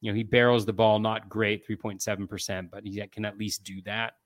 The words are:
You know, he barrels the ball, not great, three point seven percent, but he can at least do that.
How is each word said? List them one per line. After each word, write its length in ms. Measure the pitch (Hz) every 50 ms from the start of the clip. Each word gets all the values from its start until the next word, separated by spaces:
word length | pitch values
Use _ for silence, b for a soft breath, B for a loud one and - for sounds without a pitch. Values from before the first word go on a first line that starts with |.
You 100 | - 107
know, 40 | 101
he 80 | 113 110
barrels 420 | 107 120 123 120 123 120 117 101
the 80 | 113 101
ball, 240 | 95 113 110 107 107
not 300 | 107 110 110 110 107 98
great, 360 | 92 110 110 101 107 98 -
three 100 | - 107
point 260 | - - 107 98 95
seven 260 | - 110 104 98 98
percent, 440 | 85 107 95 - - 98 92 92 85
but 120 | 98 101 104
he 220 | 101 98 104 101
can 180 | 101 - 107 107
at 120 | 104 101
least 260 | 104 107 98 - - 101
do 180 | 98 95 95 90
that. 300 | 101 104 113 113 117 - _ _